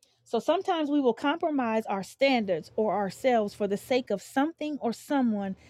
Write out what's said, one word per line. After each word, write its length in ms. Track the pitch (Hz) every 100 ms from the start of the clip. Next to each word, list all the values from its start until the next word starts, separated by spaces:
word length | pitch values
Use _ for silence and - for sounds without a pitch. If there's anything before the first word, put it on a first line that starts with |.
| _ _
so 160 | _ 233
sometimes 500 | 220 339 381 330 294
we 120 | 294
will 120 | 254
compromise 720 | 226 285 339 339 285 233 220 220
our 160 | 196
standards 680 | 180 - 269 254 196 165 - -
or 200 | 214 185
ourselves 580 | 196 - 262 240 208
for 140 | - 202
the 100 | 196
sake 320 | - 262 247
of 120 | 196
something 560 | - 262 302 - 302 294
or 120 | 233
someone 640 | 220 - 285 247 208 196 190 -